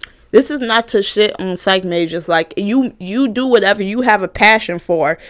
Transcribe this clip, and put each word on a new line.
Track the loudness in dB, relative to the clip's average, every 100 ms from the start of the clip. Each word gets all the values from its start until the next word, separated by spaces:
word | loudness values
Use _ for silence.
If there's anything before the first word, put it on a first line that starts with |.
| -20 _ _
This | 2 2
is | -2
not | -2 -2 0
to | -2
shit | 0 0 0 -2
on | -6 -2
psych | 0 0
majors. | 0 -2 -2 -4 -2
Like, | -2 -2 -4
you, | -2 0 0 -4
you | -6 -2 -2
do | -2 2
whatever | 2 4 0
you | -2 -2
have | 2 2
a | 0
passion | 2 4 4 0 -6
for. | -2 0 0 -2